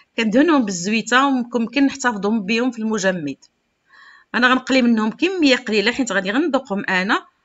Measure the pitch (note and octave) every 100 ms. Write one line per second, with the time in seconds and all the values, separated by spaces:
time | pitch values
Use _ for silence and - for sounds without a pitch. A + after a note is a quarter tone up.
0 | _ - A3+ A#3 E4+ D4 G#3 F3+ F3+ A3
1 | G#3+ B3 C#4 B3+ A#3+ A#3+ A3+ C#4+ C#4 C#4
2 | B3 G#3 G3+ A3+ F#3 A3+ B3+ A#3 A3 A3
3 | F#3+ F3+ C#3+ C3+ _ _ _ _ _ _
4 | - - _ A3 B3 C4 B3+ C4+ A#3+ A3
5 | G#3+ A3 E4+ F#4 C#4+ B3 - G#3+ G3+ A#3+
6 | B3+ F#3+ F#3+ A#3 E4 C4 - G3 - F#3
7 | F#3+ E4 - _